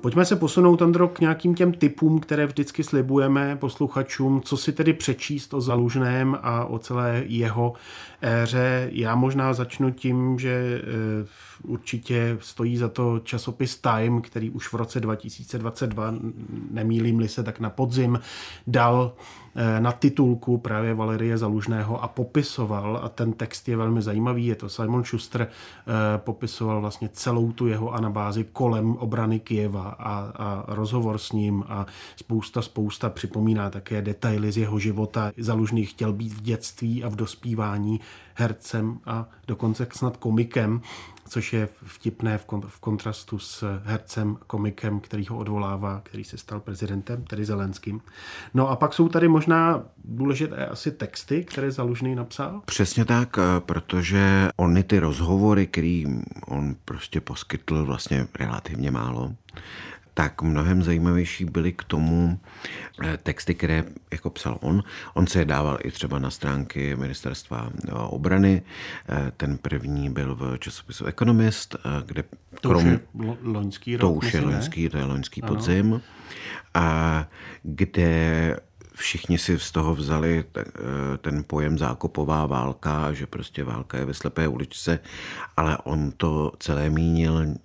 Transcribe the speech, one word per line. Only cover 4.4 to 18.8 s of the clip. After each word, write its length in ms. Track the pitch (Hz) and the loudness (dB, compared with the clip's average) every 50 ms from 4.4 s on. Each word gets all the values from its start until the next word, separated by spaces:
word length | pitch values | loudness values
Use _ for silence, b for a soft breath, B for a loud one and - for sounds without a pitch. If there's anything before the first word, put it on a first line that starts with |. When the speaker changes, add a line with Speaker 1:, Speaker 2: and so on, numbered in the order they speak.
Speaker 1:
co 160 | - - 143 | 2 0 -4
si 140 | 127 - - | 0 0 -2
tedy 220 | 135 - 156 160 160 | 0 2 2 2 2
přečíst 600 | 160 - - 127 - - - 151 143 - - - | 2 0 -2 -2 -2 -2 -6 -6 -6 -6 -4 -4
o 80 | 139 | -2
Zalužném 760 | 120 131 123 120 120 120 117 135 127 123 123 131 131 135 135 139 | 0 2 2 4 2 2 2 2 2 2 2 2 2 2 0 0
a 240 | - 120 120 117 120 | -2 -2 -2 -2 -2
o 140 | - 117 113 | -2 -4 -6
celé 440 | - - 127 123 123 120 120 120 131 | -6 -4 -2 0 0 0 0 0 -2
jeho 480 | - 117 117 117 113 107 120 120 120 120 B B B B B B B B B | -2 -2 0 0 0 2 2 0 0 -2 B B B B B B B B B
éře. 680 | - 120 117 117 117 113 120 127 123 127 127 127 127 127 | -2 0 2 2 2 2 2 2 2 2 2 0 -2 -2
Já 240 | - - 117 110 117 | -2 -2 0 2 2
možná 380 | 123 127 131 135 135 131 131 127 | 2 2 2 2 2 2 2 0
začnu 380 | 120 127 120 - - 139 131 | 0 -2 -6 -2 0 0 0
tím, 480 | 127 - - 131 123 127 127 131 131 123 | 0 0 -2 0 2 2 2 2 0 0
že, 420 | 131 131 127 123 123 123 120 - - | 0 0 0 0 0 -2 -2 -4 -4
eh, 440 | 110 120 113 110 110 110 107 107 104 B B B B B B - | -4 -4 -2 -2 0 -2 -2 -4 -6 B B B B B B -8
určitě 760 | - 120 117 - - - 117 120 - 123 120 117 117 117 110 | -8 -8 -6 -6 -6 -8 -8 -4 0 0 2 2 2 0 -2
stojí 380 | - - - - 117 120 120 | -6 -12 -6 -2 -2 0 0
za 120 | 120 120 110 | 0 0 -2
to 300 | 113 - 123 120 117 113 | 0 0 0 2 2 0
časopis 580 | 113 - - 113 - - 110 - 131 120 - | -2 -4 -6 -4 -4 -6 -4 -4 -4 -4 -4
Time, 440 | - - 123 113 110 113 117 123 120 | -2 0 2 2 4 4 2 2 2
který 280 | 117 - - 117 110 113 | 0 -2 -6 -6 -6 -4
už 180 | - 120 - | -6 -8 -10
v 60 | - - | -6 -4
roce 260 | 113 113 113 - 131 | -4 -4 -2 -2 -4
dva 160 | 110 110 110 | -2 -2 -2
tisíce 420 | 104 - 113 - - - - - | -4 -6 -12 -14 -14 -14 -8 -8
dvacet 300 | 117 110 117 110 - 131 | -6 -4 -6 -4 -4 -4
dva, 260 | 117 107 107 107 110 113 110 113 113 113 - - - - 113 113 - | -4 -2 -4 -4 -4 -4 -4 -6 -8 -8 -10 -12 -12 -10 -10 -10 -6
nemýlím-li 560 | 107 113 110 113 113 113 113 120 117 113 113 | -4 -2 0 2 2 2 4 4 4 4 2
se, 160 | 107 - - 113 | 0 -2 -4 -4
tak 160 | 113 107 - | -4 -4 -4
na 100 | 117 107 | -6 -6
podzim 500 | - - 131 123 120 131 127 120 120 117 B B B B B B B B B | -2 -2 -2 0 2 2 2 2 2 0 B B B B B B B B B
dal 460 | - 123 - | 0 4 4